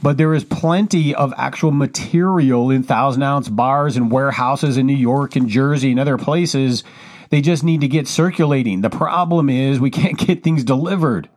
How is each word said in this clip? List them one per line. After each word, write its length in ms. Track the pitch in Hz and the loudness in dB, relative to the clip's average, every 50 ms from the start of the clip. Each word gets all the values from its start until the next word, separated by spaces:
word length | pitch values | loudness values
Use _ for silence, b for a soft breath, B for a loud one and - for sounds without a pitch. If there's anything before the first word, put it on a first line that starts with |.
but 160 | - 143 147 | 0 0 2
there 180 | 131 156 156 156 | 2 2 2 2
is 100 | 151 - | 0 -2
plenty 680 | - - - - 160 170 180 208 208 - 180 156 143 147 | -4 -6 -2 0 0 2 2 0 0 0 0 0 0 0
of 200 | - 143 135 123 | 0 -2 -4 -2
actual 360 | - 131 131 123 - - 160 143 | -4 -6 -6 -4 0 0 0 2
material 960 | 143 143 131 - - - 104 - 170 175 190 185 175 147 131 127 120 120 131 | 2 0 -2 -4 -8 -10 0 0 2 2 2 2 2 2 4 4 2 2 2
in 120 | 135 131 127 | 2 0 0
thousand 400 | - - 110 127 139 127 127 143 | 0 0 0 0 0 0 0 0
ounce 260 | 139 143 143 127 123 | 0 -2 -2 -4 -4
bars 480 | 107 104 120 131 135 143 143 147 123 | -2 0 0 2 2 0 0 0 0
and 140 | 123 123 113 | 0 0 0
warehouses 640 | 113 131 135 139 127 110 127 123 139 135 - 151 135 | 0 0 0 0 -2 -2 -2 -2 -2 0 0 0 0
in 100 | 131 131 | 2 2
New 100 | 131 139 | 2 2
York 380 | 139 127 120 127 139 139 131 - | 2 2 2 2 0 -2 -2 -2
and 140 | 143 127 117 | -2 -2 0
Jersey 420 | 104 120 135 143 147 147 127 135 | 0 0 2 2 0 0 0 0
and 80 | 123 123 | 0 0
other 180 | 135 143 139 | 0 0 -2
places. 680 | 120 - - 147 170 175 156 - 139 135 131 123 113 - B B B B B B B B B | -2 -2 -2 0 0 -2 -2 -2 -2 0 0 -2 -4 -6 B B B B B B B B B
They 100 | - 147 | 0 0
just 240 | 139 156 175 156 131 | 2 2 0 0 0
need 160 | 170 165 156 | 0 0 0
to 80 | 143 139 | 0 0
get 180 | 131 156 143 | 0 -2 -2
circulating. 760 | - - - 160 180 180 - 170 147 143 139 127 117 98 92 98 | -2 0 0 0 0 2 0 0 0 2 0 0 -2 -2 -2 -2
The 80 | 113 | -2
problem 600 | - - 156 - - 170 180 170 170 170 151 139 | -2 -2 -4 -2 0 -2 0 0 0 2 2 2
is 300 | 131 127 135 135 139 131 | 0 0 0 0 0 0
we 100 | 127 139 | 0 -2
can't 280 | - - - - 156 - | 0 0 -2 -2 -2 -2
get 260 | - - 185 165 - | 0 0 0 2 2
things 180 | 165 165 151 127 | 0 0 0 0
delivered. 640 | 117 135 127 156 175 196 190 160 147 117 90 73 - _ | 0 0 0 0 -2 -2 0 0 0 0 -2 -6 -10 _